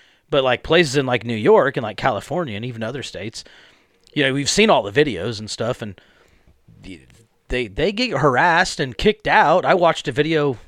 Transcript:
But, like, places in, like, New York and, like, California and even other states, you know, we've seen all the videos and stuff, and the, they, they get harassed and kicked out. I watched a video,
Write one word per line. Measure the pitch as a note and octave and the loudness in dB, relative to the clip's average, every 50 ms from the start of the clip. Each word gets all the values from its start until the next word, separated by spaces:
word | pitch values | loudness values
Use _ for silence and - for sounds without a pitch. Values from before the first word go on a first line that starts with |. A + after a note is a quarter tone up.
| _ _ _ _ _ _ | _ _ _ _ _ _
But, | D3+ C#3+ C3 | -2 0 2
like, | B2+ A#2+ - - | 2 0 0 0
places | - D#3+ F3+ F3 C3+ A#2+ | 2 2 4 4 2 0
in, | D3 C3+ | -2 0
like, | B2+ B2 A#2 A#2 | 0 -2 -2 -2
New | A#2 A#2 | -4 -6
York | G#2+ G#2+ F3+ A3 G#3 C3+ C#3 - | 0 4 4 4 6 4 2 -2
and, | D3 A#2 | -4 -6
like, | G#2+ G2+ | -6 -8
California | - - C3+ A2 G2 - - C#3 F3+ E3+ B2 G#2 | -2 -2 -2 -2 -2 -6 -6 -6 -6 -6 -6 -8
and | G2+ A#2 | -8 -10
even | B2+ A#2 A2 | -10 -8 -8
other | A2 A2+ C3+ C3+ - | -8 -8 -8 -10 -12
states, | - - E2+ F#2+ A#2 - - - - - - - _ _ _ _ _ _ _ _ _ _ | -12 -12 -12 -12 -12 -12 -14 -18 -18 -20 -20 -20 _ _ _ _ _ _ _ _ _ _
you | D3+ C#3 | 0 0
know, | C3+ C3 | 0 0
we've | C#3+ C#3+ - | -2 -2 -2
seen | - G3 G#3+ A3 | 2 2 4 4
all | E3 C3+ | 4 2
the | G#2 G2+ | 2 0
videos | G#2 C#3 D#3 D3 G#2 E2 F2+ A#2+ A2+ G2+ | 2 2 2 2 0 -4 -6 -6 -8 -8
and | G#2+ G2+ | -12 -12
stuff, | - - A#2 A#2 B2+ - | -8 -6 -6 -6 -6 -6
and | A#2 G#2 F#2 - _ _ _ _ _ _ _ _ _ _ _ _ _ _ G#2+ G#2+ | -10 -14 -14 -16 _ _ _ _ _ _ _ _ _ _ _ _ _ _ -20 -20
the, | G2 F#2+ F2+ D2+ C2 _ - _ _ _ _ _ _ _ | -20 -20 -20 -20 -20 _ -20 _ _ _ _ _ _ _
they, | B2+ B2 B2 | -6 -6 -6
they | G#2 G2+ A#2 D3+ G3+ | -6 -4 -2 -2 -2
get | G#3 G#3 B3+ A#3+ E3+ | -2 -2 -4 -4 -2
harassed | C3 D3 C#3+ B2 B2+ D#3+ F3+ D#3+ E3+ F#3 - - - | 0 2 2 4 4 2 4 4 2 2 0 -2 -6
and | D3 C3 A#2 | -6 -6 -6
kicked | - - G#3+ G#3 - - | 0 0 0 0 0 -2
out. | C#3 D#3 G#3+ F#3+ D3 E3 F#3 C3 | 2 4 4 4 4 4 2 4
I | C3 F3 | 2 2
watched | F#3 E3+ E3 D#3 - - | 4 4 2 2 0 -6
a | D3 | -6
video, | A#2+ C#3+ D3 D#3+ D#3+ D3+ D3 C#3+ B2 G#2 - | -2 -2 -2 0 0 0 0 -2 -2 -6 -12